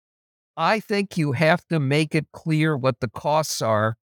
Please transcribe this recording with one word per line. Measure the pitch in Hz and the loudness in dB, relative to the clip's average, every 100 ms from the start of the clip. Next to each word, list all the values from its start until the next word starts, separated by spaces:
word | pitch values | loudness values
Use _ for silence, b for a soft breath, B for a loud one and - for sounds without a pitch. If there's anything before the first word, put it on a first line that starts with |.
| _ _ _ _ _ - | _ _ _ _ _ -4
I | 165 220 | 0 0
think | - 202 196 - | 0 -2 -2 -2
you | 147 | -2
have | 123 160 175 - | 2 2 2 0
to | 165 | -2
make | 135 147 156 160 | 2 0 2 -2
it | 139 | -4
clear | - 165 156 156 139 | -8 -2 0 0 0
what | 131 123 | -2 -2
the | 117 | -6
costs | - 143 156 147 - | -6 -2 -2 -2 -2
are | 117 107 110 110 _ | 0 2 0 -2 _